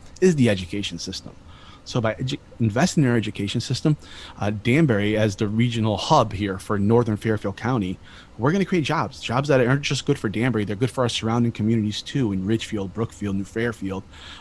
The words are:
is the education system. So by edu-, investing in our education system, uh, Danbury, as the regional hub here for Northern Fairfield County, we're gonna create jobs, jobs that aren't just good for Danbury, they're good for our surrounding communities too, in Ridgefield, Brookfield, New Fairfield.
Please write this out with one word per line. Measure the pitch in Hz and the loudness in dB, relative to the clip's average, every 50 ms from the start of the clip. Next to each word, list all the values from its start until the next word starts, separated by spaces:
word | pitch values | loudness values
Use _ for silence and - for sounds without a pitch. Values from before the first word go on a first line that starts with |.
| - - - - | -14 -20 -4 2
is | 185 190 170 | 4 4 6
the | 143 123 113 | 6 4 4
education | 101 92 90 - - 101 98 - 87 82 | 4 2 -2 -6 -6 -6 -6 -6 -8 -8
system. | - 95 92 - - - - - - - - - - - - - - | -10 -10 -10 -10 -12 -14 -18 -18 -20 -20 -20 -20 -20 -20 -20 -20 -16
So | - - 127 | -4 -4 0
by | 110 110 107 | 0 0 -2
edu-, | - 135 131 143 - - - - - | -2 -4 -6 -6 -8 -10 -16 -4 0
investing | 120 107 101 123 165 185 - 170 139 | 0 0 2 2 2 2 4 4 4
in | 123 | 4
our | 120 | 4
education | 117 104 110 - - 101 101 - 123 | 2 0 -2 -4 -6 -6 -4 -4 -4
system, | - - 131 - - 160 151 - - - - - - - - - | -4 -4 -6 -2 0 0 0 0 -4 -12 -18 -18 -18 -18 -8 -4
uh, | 101 104 | -4 -2
Danbury, | 110 104 - 120 123 156 170 131 110 101 101 104 107 | -2 -2 0 2 4 4 6 4 4 2 2 2 2
as | 107 110 107 98 | 2 2 2 2
the | - 113 101 | 0 -2 0
regional | 107 113 120 123 117 117 110 110 104 | 2 2 0 2 2 0 0 0 0
hub | 92 - - 156 143 117 95 | -2 2 4 4 4 4 2
here | 101 92 104 98 95 | 0 -2 -2 -2 -2
for | 101 - - 107 98 | -6 -4 -2 -2 0
Northern | 98 104 117 120 120 113 107 | 4 4 4 4 4 2 -2
Fairfield | 101 - 113 107 104 - 101 95 | -2 0 -2 -2 0 -2 -6 -6
County, | - - 117 131 113 95 92 92 - - - - - - - - | -4 -2 -2 0 0 0 -2 -4 -8 -12 -18 -20 -20 -20 -20 -8
we're | - 110 143 170 | -2 0 0 2
gonna | 202 185 | 2 0
create | - 190 175 139 | 0 0 0 0
jobs, | 131 151 156 120 98 - - | 0 -2 -2 -2 -4 -6 -10
jobs | - - 113 127 143 147 | -6 -2 0 0 2 4
that | 139 131 | 4 4
aren't | 120 120 135 143 | 6 4 2 2
just | 143 - 147 127 - | 0 -2 -4 -2 0
good | - 143 | -2 -2
for | - - 110 | 0 -2 -2
Danbury, | 90 104 120 131 110 110 104 | -2 0 0 0 0 0 -2
they're | 95 104 | -2 -2
good | 98 131 117 | -2 -2 -2
for | - 135 123 | 0 0 0
our | 117 | 0
surrounding | - - 110 110 117 120 117 117 | 0 -2 -2 0 2 2 2 0
communities | - - 104 110 117 113 104 107 104 - | 0 0 0 2 2 2 2 0 -2 -6
too, | - - - 143 127 104 | -8 -6 -2 -2 0 0
in | 98 95 92 | 0 -2 0
Ridgefield, | 101 113 113 - - 110 104 95 90 85 | 0 -2 -2 -2 -6 -6 -6 -6 -6 -4
Brookfield, | 107 117 - - - 101 101 98 | -4 -4 -4 -4 -6 -6 -4 -4
New | 98 98 | -4 -6
Fairfield. | 90 - 113 120 120 110 - 98 98 95 95 - - - - - - - - | -6 -6 -4 -4 -4 -4 -6 -8 -8 -8 -8 -10 -14 -18 -20 -18 -18 -18 -12